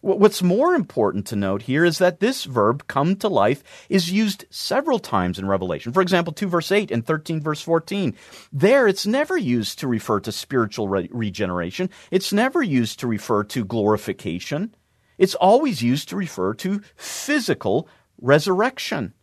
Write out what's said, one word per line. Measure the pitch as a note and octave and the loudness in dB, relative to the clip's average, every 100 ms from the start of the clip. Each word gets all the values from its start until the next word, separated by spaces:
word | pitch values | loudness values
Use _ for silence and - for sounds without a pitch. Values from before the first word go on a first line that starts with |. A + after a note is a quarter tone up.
Wh-, | - - | 0 4
what's | G#3 - | 4 4
more | F3+ F#3+ D#4+ | 2 4 4
important | F4 F#3 - G#2 F#2+ G2+ | 2 0 0 0 0 -4
to | G#2 | -2
note | G2 G2 | -2 -2
here | - C3+ | -2 2
is | F3 D#3+ | 2 4
that | F#3 E3+ | 0 2
this | G#3+ C4 | -2 -2
verb, | - B2 G#2 C#3 - | -4 2 2 2 -4
"come | C#3 D3+ G3 | -2 0 0
to | A3 | 0
life," | D3+ G2+ C3+ - - - | 2 2 0 -6 -20 0
is | G3 E3+ | 0 2
used | F#3+ A3 F#3+ - | 0 0 -2 -12
several | - - B3 D#4 B3 | -12 -2 -2 0 -2
times | - G#2 F2+ F#2 | 0 -2 0 -2
in | G2 | -2
Revelation. | G2 F#2 D#2 A#2 | 0 0 -4 -2
For | C#3 | 0
example, | F#3 F#3 E3+ | 2 2 0
two | D#3 G3+ | -4 -2
verse | E3+ D#3+ | -2 0
eight | G3 G3+ | -2 0
and | A#2 | -4
thirteen | A2+ D#3 D#3 D#3+ | -2 -4 -2 -4
verse | D3+ D3+ | -4 -6
fourteen. | - E3 D#3+ G3+ E3 - - - - | 0 -2 0 -4 -4 -4 -16 -20 -12
There, | C#3+ F#3 C#4 A#3 | 0 4 6 4
it's | F#3+ G3+ | 2 0
never | B3+ D4+ F#4 | 0 0 -2
used | E3+ A#2+ G#2 - | 0 0 -2 -4
to | C#3 | -2
refer | A2+ - G#2 | -2 0 -2
to | A2 | -2
spiritual | - - C3+ A2 - G#2 | -10 -4 0 0 -2 -2
re-, | G2 F2 | -2 -2
regeneration. | A#2+ A2 F2+ F#2+ F2+ E2+ - F#3 - - | -4 -6 -2 -2 -2 -4 -4 -6 -6 -4
It's | F#3 F#3+ | -2 0
never | G3+ B3+ F4 | 0 0 0
used | B3 C3+ A2+ - | 0 0 0 -4
to | B2 | -4
refer | G#2+ - G#2+ | -4 0 0
to | G#2 C3 | 0 -4
glorification. | G2 A#2 G#2 G#2+ - F#2+ - F2 - D3 A3 _ _ _ _ _ | -4 0 2 2 0 -8 -6 -8 -6 -6 -6 _ _ _ _ _
It's | F#3+ | 0
always | - F#3 A#3+ D4+ D#3 | 4 4 4 2 0
used | A#2+ C#3+ - | 0 0 -2
to | F#3 | -8
refer | F#3 - F#2 | -6 -4 -4
to | A2 F3+ G3+ G3+ _ | -2 -4 -4 -6 _
physical | - - - D4 A3 - G#2 A2+ E3+ _ _ - | -14 -12 -2 -2 0 -2 0 -2 -4 _ _ -8
resurrection. | B2 D3 G3 F#3 A#3 C4 - F3+ F#2+ - | 2 4 4 0 0 -2 -6 -6 -6 -10